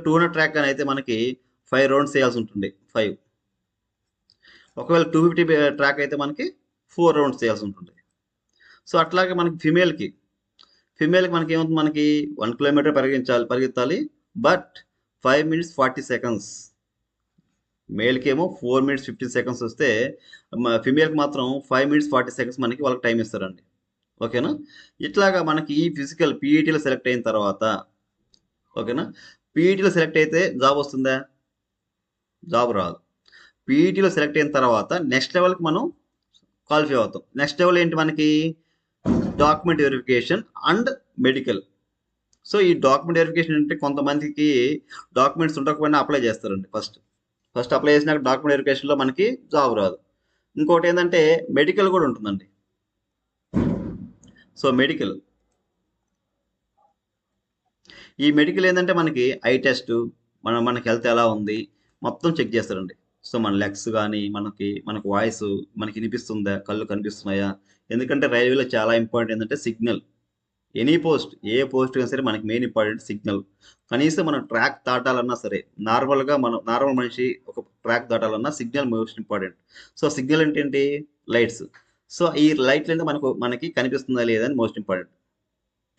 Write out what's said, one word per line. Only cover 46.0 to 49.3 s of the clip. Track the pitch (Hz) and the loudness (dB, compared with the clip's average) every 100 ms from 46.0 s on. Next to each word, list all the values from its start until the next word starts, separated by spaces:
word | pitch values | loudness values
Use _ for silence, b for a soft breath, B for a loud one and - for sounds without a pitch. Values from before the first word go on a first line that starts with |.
| 139 143 | 2 0
చేస్తారండి | 117 110 107 95 95 | 0 -2 -4 -6 -6
ఫస్ట్. | 107 - - _ _ _ _ _ 123 | -8 -10 -14 _ _ _ _ _ -6
ఫస్ట్ | 123 | -2
అప్లై | 135 143 | 0 4
చేసినాక | 147 151 151 | 4 4 0
డాక్యుమెంట్ | 127 131 147 | 2 0 2
వెరిఫికేషన్‌లో | 139 139 135 143 139 | 0 2 -2 0 0
మనకి | 131 131 214 | 0 0 -2